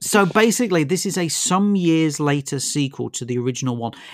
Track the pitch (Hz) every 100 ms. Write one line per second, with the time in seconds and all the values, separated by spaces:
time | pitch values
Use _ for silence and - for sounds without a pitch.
0 | - 208 190 208 226 - 233 175 143 185
1 | 202 180 165 - - 185 202 202 170 160
2 | 160 147 147 143 139 135 - 151 139 -
3 | 120 - 120 123 123 123 131 120 117 -
4 | -